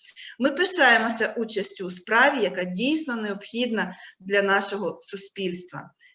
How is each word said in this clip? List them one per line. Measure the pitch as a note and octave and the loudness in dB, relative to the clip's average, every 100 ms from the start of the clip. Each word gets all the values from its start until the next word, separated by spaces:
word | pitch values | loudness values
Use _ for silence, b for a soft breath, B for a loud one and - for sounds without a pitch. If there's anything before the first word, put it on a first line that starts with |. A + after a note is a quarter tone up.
| B B B B | B B B B
Ми | C4 | 0
пишаємося | C#4+ F#4 - C4 A3+ A3+ A3+ G#3+ - | 2 2 6 6 6 4 0 -2 -2
участю | A3 - G3 - F#3 | -4 -4 -6 -8 -10
у | |
справі, | F3+ - A3 C4+ C#4+ | -8 0 4 4 4
яка | F#3+ F#3 | 0 -2
дійсно | F3+ F3+ B3 D#4 D#4 A#3 | -4 -2 0 0 -2 -4
необхідна | G#3 G3+ - A#3 B3 A3 F3+ B B B | -4 -6 -6 -4 -2 -2 -4 B B B
для | F#3+ G3+ | -2 2
нашого | G3 G3 G3+ G#3 F3+ - | 4 2 2 -2 -4 -6
суспільства. | - G3 - - F#3 F3+ - - - _ b | -12 -12 -12 -6 -6 -6 -10 -14 -16 _ b